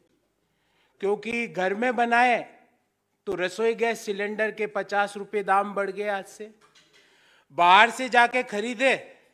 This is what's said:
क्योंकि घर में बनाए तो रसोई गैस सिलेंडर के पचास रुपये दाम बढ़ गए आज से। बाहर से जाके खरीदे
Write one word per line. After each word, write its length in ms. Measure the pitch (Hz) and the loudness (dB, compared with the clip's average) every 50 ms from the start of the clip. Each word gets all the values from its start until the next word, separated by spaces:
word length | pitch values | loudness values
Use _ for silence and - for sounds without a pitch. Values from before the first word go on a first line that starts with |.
| _ _ _ _ _ _ _ _ _ _ _ _ _ _ _ _ _ _ _ _ | _ _ _ _ _ _ _ _ _ _ _ _ _ _ _ _ _ _ _ _
क्योंकि 460 | 196 190 208 202 208 220 233 233 233 196 | -4 -2 -2 -2 -4 -6 -4 -4 -4 -4
घर 260 | 156 180 180 190 196 | -4 -2 -2 -2 -2
में 200 | 214 240 254 240 | -2 -2 -2 0
बनाए 420 | 233 240 233 233 240 247 247 233 185 147 - - _ _ _ _ _ _ _ _ _ _ _ _ _ _ | 0 0 2 4 4 4 4 2 0 -2 -6 -16 _ _ _ _ _ _ _ _ _ _ _ _ _ _
तो 80 | 202 190 | -8 -4
रसोई 400 | 170 180 180 180 - 226 226 226 | -4 -4 -4 -2 -2 -2 -2 0
गैस 260 | 190 226 233 220 220 | 0 -2 -2 -2 -4
सिलेंडर 500 | - 220 202 196 208 208 214 202 220 208 | -6 -8 -6 -6 -6 -6 -4 -4 -4 -4
के 160 | 202 214 214 208 | -4 -6 -8 -6
पचास 480 | 208 202 196 196 202 202 202 202 - | -6 -6 -6 -4 -2 -2 -2 -2 -4
रुपये 260 | 208 202 196 - 208 | -10 -10 -6 -6 -4
दाम 300 | 196 190 190 196 202 202 196 | 0 2 2 2 0 0 -4
बढ़ 160 | 202 196 190 | -6 -6 -6
गए 160 | 190 196 208 208 | -6 -8 -6 -6
आज 160 | 202 196 185 | -6 -6 -8
से। 240 | - - - 214 220 220 _ _ _ _ _ _ _ _ _ _ _ _ _ _ _ _ _ _ _ 135 151 | -12 -18 -20 -20 -20 -20 _ _ _ _ _ _ _ _ _ _ _ _ _ _ _ _ _ _ _ -2 2
बाहर 320 | 175 175 185 202 226 233 | 6 8 8 8 8 6
से 180 | 233 - 262 247 | 4 -2 -4 2
जाके 340 | 208 240 240 240 247 254 247 | 4 4 4 4 2 -2 -4
खरीदे 500 | - 208 208 208 240 247 208 269 262 220 - - - - _ _ _ | -4 -6 -6 -6 -6 -2 0 0 0 0 0 -4 -10 -20 _ _ _